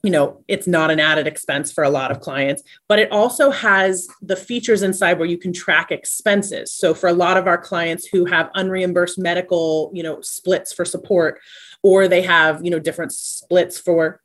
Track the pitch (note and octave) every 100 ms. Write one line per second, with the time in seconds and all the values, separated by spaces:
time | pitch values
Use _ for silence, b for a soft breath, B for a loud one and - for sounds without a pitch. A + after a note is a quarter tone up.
0 | G#3 E3 C#3 - - G3 - E3+ D#3 D#3
1 | D#3 D#3 D3+ D3+ - C#3+ D3+ - D3 C#3+
2 | C3 - - C#3 C#3 C#3+ b b _ G#3
3 | G#3+ G#3 A#3 - C#4 C4+ A3 G3 F#3+ F#3
4 | - - F3+ F#3 - A#3+ - G#3 F#3+ F#3+
5 | F3+ E3+ E3 F3 F#3+ F3 - D#3+ E3 D3+
6 | - - G#3+ G3+ G3+ B2+ - - F3+ D#3+
7 | F3+ E3+ F3 F#3 F3+ F3 - F3 E3 E3
8 | - F#3+ F3 E3+ D#3+ F#3+ F#3 F#3 F3+ F3+
9 | F3 F#3+ F3+ F3+ F3+ F3 D#3+ D#3 D#3 F#3
10 | D#3+ D3+ - - - F3 - - F3 -
11 | - F#3 D#3 - B B B B G3 F#3+
12 | F#3+ F3+ F3+ E3+ D#3+ D#3 F3 E3 D#3+ D#3
13 | D#3+ - - - _ F3+ F3 - - E3
14 | D#3+ -